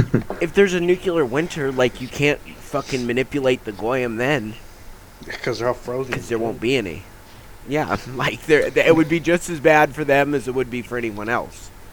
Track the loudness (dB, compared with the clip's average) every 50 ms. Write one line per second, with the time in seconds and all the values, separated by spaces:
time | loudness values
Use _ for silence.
0 | 2 4 4 0 0 0 -4 -4 -4 0 4 4 4 4 4 0 2 2 2 2
1 | 2 -2 2 2 2 2 0 -2 -2 -2 -4 -4 -4 -2 2 2 2 2 2 -2
2 | -12 -8 -4 0 2 2 2 0 -4 -16 -18 -18 -12 -6 -6 -6 -4 -2 -4 -2
3 | -2 0 0 0 -2 -2 -2 0 2 2 0 0 -2 -10 -8 -6 -4 -2 -2 -2
4 | -2 -2 -2 -2 0 0 0 -2 -2 -6 -10 -12 -16 -18 -18 -18 -18 -18 -18 -18
5 | -20 -20 -20 -18 -14 -12 -12 -8 -6 -6 -4 -2 0 -2 -2 -2 -4 -6 -6 -6
6 | -4 -4 -4 -6 -4 -4 -2 -2 -2 -2 -4 -2 0 0 0 0 0 -2 -6 -10
7 | -12 -16 -20 -20 -20 -20 -20 -20 -20 -20 -20 -16 -8 -4 -2 -2 0 0 -2 -4
8 | -4 -8 -6 -4 -4 -4 -4 -4 2 4 4 4 4 4 2 2 6 6 6 6
9 | 4 2 2 0 2 2 0 0 0 -4 -4 2 4 6 6 6 6 4 2 -2
10 | 0 2 4 4 4 4 2 -2 -2 -2 -2 -2 -2 -2 -4 -8 -6 -6 -6 -4
11 | -4 -4 -6 -6 -4 -2 -2 -2 -2 -4 -10 -16 -18 -18 -18 -20 -20 -20